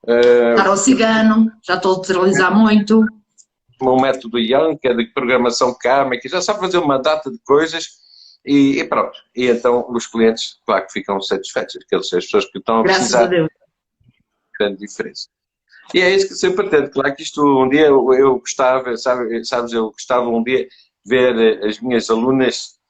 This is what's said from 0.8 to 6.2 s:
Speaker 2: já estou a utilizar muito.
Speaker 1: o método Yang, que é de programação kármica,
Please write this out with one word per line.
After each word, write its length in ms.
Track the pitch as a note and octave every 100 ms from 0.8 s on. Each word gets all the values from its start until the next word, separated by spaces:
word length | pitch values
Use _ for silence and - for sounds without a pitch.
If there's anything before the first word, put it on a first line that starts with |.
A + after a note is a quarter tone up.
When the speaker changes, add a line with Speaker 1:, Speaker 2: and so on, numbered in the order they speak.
| C4+ - A3 A3 A3 A3 A3 - -
Speaker 2:
já 100 | F3+
estou 200 | F#3+ F#3+
a 40 |
utilizar 560 | F#3+ F3+ F3+ F#3 F#3 G3+
muito. 500 | A3 G#3+ G3+ A3 A3 - _ _ _ _ _ _
Speaker 1:
o 180 | C3 C3
método 380 | C3+ C3 A#2 A#2+
Yang, 380 | A2+ C3+ D#3+ D3
que 100 | C3
é 60 |
de 120 | A#2 A#2
programação 640 | - B2 B2+ A#2+ A#2 B2+ A#2+
kármica, 520 | A#2+ C#3 C3+ A#2+